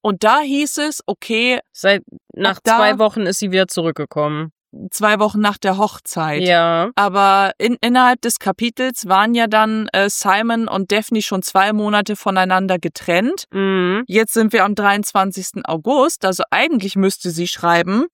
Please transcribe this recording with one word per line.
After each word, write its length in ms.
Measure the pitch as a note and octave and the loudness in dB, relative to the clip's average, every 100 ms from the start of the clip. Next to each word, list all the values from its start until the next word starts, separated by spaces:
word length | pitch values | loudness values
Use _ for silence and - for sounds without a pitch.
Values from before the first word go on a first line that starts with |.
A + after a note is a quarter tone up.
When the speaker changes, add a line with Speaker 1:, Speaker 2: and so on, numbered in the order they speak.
Speaker 1:
Und 200 | G#3+ F#3 | -2 0
da 160 | G#3+ C4+ | 2 2
hieß 380 | D4 C#4 D4 - | 2 -2 -2 -4
es, 220 | D4+ - - | -6 -6 -8
okay, 540 | - - A3+ A#3+ B3 _ | -10 -4 -2 0 -2 _
Speaker 2:
Seit, 320 | - F#3+ G3+ - - _ | -4 0 0 -4 -20 _
nach 240 | - G3 F#3+ | -4 -4 0
Speaker 1:
ab 60 | |
da 140 | - A3+ | 2 4
Speaker 2:
zwei 220 | G#3+ G#3 | 4 2
Wochen 220 | G#3+ A3 | 0 0
ist 180 | F#3+ F#3+ | -4 -4
sie 120 | G3+ | -2
wieder 160 | F#3 F#3 | 0 0
zurückgekommen. 840 | - E3 D3+ D3 D#3 D3 D3+ D#3+ _ _ - F#3 | -2 -4 -4 -6 -4 -2 -4 -8 _ _ -16 -12
Speaker 1:
zwei 280 | - G#3 G#3+ | -2 0 2
Wochen 200 | G#3+ G#3 | 0 2
nach 180 | G#3 G3+ | -2 0
der 200 | G3 F#3+ | -2 0
Hochzeit. 680 | G#3 - - - D#3+ D3 F3+ | -2 -4 -10 -6 -4 -2 2
Speaker 2:
Ja. 440 | E3+ E3+ E3 F#3+ B3+ | 4 4 0 -2 0
Speaker 1:
Aber 560 | G3+ F#3+ G3 G3 G3 - | 0 4 4 4 2 0
in, 200 | A3+ B3 | -2 0
innerhalb 400 | A#3 B3+ B3 B3 | 2 4 4 4
des 180 | A#3 - | -2 -4
Kapitels 680 | G3+ F#3 A#3 - C4 B3 F#3+ | -4 -2 -4 -2 -4 -4 0
waren 260 | F#3+ G#3+ | 2 2
ja 140 | A#3+ A3+ | 2 2
dann, 400 | G#3+ A3 A3 G#3+ | 2 2 -2 -2
äh, 160 | - G3+ | 0 0
Simon 580 | - G3+ G3 A#3 A3+ A3+ | 0 0 0 0 -2 -2
und 240 | - F#3 | -4 -2
Daphne 300 | G3+ G#3+ A3 | -2 0 -4
schon 200 | - F#3+ | -2 -6
zwei 320 | - F#3+ G3+ | 0 2 2
Monate 420 | G#3+ G#3 G#3 G#3 G#3 | 0 0 0 0 -4
voneinander 640 | G#3 F#3 F#3 F#3 F#3+ F3+ | -2 0 2 0 0 -2
getrennt. 680 | D#3+ - - F3 A#3 F#4+ - | -4 -8 -2 0 0 -4 -8
Speaker 2:
Mhm. 520 | G3 G3 F#3+ F3+ G3 B3 | -4 -2 0 0 -2 -2
Speaker 1:
Jetzt 260 | G3 A3+ | 0 0
sind 180 | A3+ A3 | 0 2
wir 120 | A3+ G3 | 2 0
am 100 | G#3 | 2
dreiundzwanzigsten 880 | G3+ G3+ G3+ G3+ F#3+ F#3 F#3 F#3+ - | 0 0 0 -2 -2 -4 -10 -12 -6
August, 600 | D#3+ G3+ C#4+ C#4+ - F#3+ | -4 0 2 2 0 -2
also 180 | F3+ - | -2 -2
eigentlich 440 | F3+ C4+ C#4 F#3+ G3 | 0 0 0 -2 0
müsste 340 | F#3+ - F3+ | 0 0 -6
sie 160 | D#3+ F3 | -4 -6
schreiben 580 | - E3+ E3+ F3 G#3 E4+ | -2 2 2 2 -2 -4